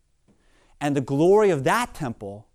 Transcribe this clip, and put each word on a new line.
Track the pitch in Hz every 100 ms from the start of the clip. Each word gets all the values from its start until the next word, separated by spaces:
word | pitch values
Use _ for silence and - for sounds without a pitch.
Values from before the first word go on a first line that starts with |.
| _ _ _ _ _ _ _ _
And | 147 143
the |
glory | 127 139 170 208 202
of | 147
that | 135 214 247
temple | - 135 - 101 104 -